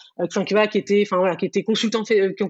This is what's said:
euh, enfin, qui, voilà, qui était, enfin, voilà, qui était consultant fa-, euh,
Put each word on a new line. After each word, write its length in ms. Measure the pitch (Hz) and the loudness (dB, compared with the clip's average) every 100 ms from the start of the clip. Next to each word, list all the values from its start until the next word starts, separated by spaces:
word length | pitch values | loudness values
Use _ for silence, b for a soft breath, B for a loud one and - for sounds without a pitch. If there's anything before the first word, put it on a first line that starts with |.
| B - | B -6
euh, 40 | |
enfin, 200 | 175 208 | -4 -2
qui, 100 | 185 | 0
voilà, 140 | 202 214 | 0 2
qui 100 | 208 | 0
était, 240 | - 202 202 | 2 2 2
enfin, 120 | 180 | 2
voilà, 180 | 185 165 | 0 0
qui 100 | 185 | -2
était 160 | 202 | -2
consultant 420 | 175 220 226 220 | -2 -2 0 -2
fa-, 100 | 214 | 0
euh, 180 | 214 190 190 | 2 2 0